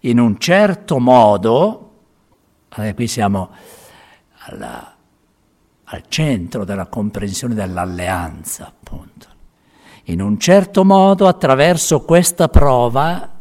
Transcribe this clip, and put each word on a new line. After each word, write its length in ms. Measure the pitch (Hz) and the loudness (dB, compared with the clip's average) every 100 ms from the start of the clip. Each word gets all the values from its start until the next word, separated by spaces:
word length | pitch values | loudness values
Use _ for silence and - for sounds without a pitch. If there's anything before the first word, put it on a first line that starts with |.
In 180 | 123 120 | 0 2
un 200 | 120 101 | 2 0
certo 600 | - 180 208 180 - 143 | 0 2 2 0 -4 -2
modo, 920 | 123 127 107 101 107 120 190 233 - _ _ _ _ _ _ _ _ - | 4 6 6 4 2 2 0 -2 -16 _ _ _ _ _ _ _ _ -10
eh, 180 | 107 | -8
qui 140 | 98 120 | -6 -6
siamo 420 | - 101 98 90 - - - - - _ _ _ _ - | -2 -2 -2 -6 -14 -20 -20 -20 -20 _ _ _ _ -20
alla, 480 | - - - - _ _ _ _ _ _ _ _ _ | -18 -16 -16 -20 _ _ _ _ _ _ _ _ _
al 200 | _ 82 - | _ -20 -10
centro 560 | - 156 120 85 120 | -4 -2 -2 -6 -10
della 220 | 95 98 90 | -8 -8 -8
comprensione 680 | - 107 107 101 95 123 | -6 -6 -6 -10 -8 -8
dell'alleanza, 1120 | 110 95 87 90 90 90 92 85 78 80 - - | -6 -6 -6 -8 -6 -6 -6 -6 -12 -16 -16 -18
appunto. 600 | _ - - - - - _ - _ _ _ _ - | _ -18 -18 -18 -20 -20 _ -20 _ _ _ _ -20
In 160 | - 85 | -10 -6
un 180 | 98 208 | -4 -4
certo 460 | - 190 185 - | 2 2 2 0
modo, 420 | 190 196 190 196 190 | 4 4 4 4 2
attraverso 760 | 175 156 131 156 175 - 151 | 2 0 2 2 2 0 -2
questa 460 | - 165 175 - 165 | 2 2 2 0 2
prova 800 | - 143 127 120 123 156 175 - - | 4 4 4 2 0 -2 -4 -8 -14